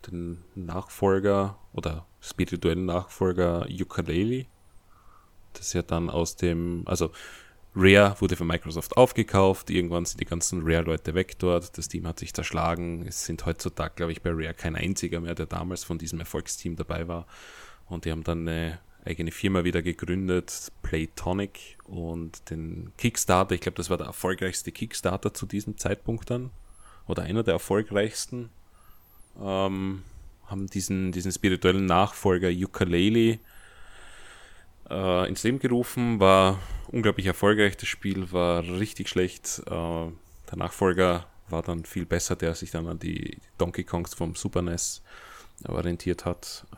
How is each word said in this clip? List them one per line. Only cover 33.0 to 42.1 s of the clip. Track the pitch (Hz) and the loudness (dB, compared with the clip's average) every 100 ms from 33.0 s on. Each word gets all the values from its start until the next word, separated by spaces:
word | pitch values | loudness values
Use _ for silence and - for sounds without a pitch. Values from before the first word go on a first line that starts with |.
| 95 113 113 110 - - - - - - - - - - - - - - - | 4 6 4 2 -4 -20 -20 -20 -18 -18 -18 -18 -20 -20 -20 -20 -20 -20 -10
äh, | 90 95 90 92 | -4 2 2 2
ins | 98 | 0
Leben | 110 135 | 0 2
gerufen, | 131 120 120 - 120 113 | 2 2 0 0 0 6
war | 95 95 95 98 - - - | 8 10 8 4 -2 -8 -4
unglaublich | 123 107 98 95 | 0 2 2 0
erfolgreich, | 87 101 107 104 - | 4 6 8 6 4
das | - | -8
Spiel | - 101 95 90 | -6 -4 -4 -2
war | 92 87 85 | 2 2 2
richtig | 85 90 107 - - | 0 -2 -4 -4 -4
schlecht, | - 92 - - - - | 0 0 -2 -8 -8 -6
äh, | |
der | 87 82 82 82 82 - - - 90 | -4 -2 -4 -6 -10 -18 -20 -12 -6
Nachfolger | 87 - 95 90 92 87 82 - - | -6 2 2 6 4 4 -2 -18 -6
war | 82 | -4
dann | 85 85 | -2 -4
viel | 82 - | -6 -6
besser, | 85 | -2